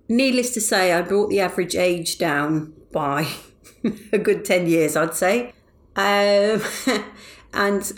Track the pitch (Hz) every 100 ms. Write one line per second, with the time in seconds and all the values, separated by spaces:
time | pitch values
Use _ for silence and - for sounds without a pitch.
0 | - 233 269 247 247 233 202 208 185 170
1 | 180 202 208 202 180 185 175 - 180 175
2 | 170 - 170 143 151 156 151 - - 170
3 | 143 143 151 - - _ - - 226 -
4 | - 208 214 185 - 180 175 165 156 156
5 | 165 - 185 233 240 - _ _ _ -
6 | 196 202 202 202 208 214 - - - 226
7 | - - - - - - 202 202 196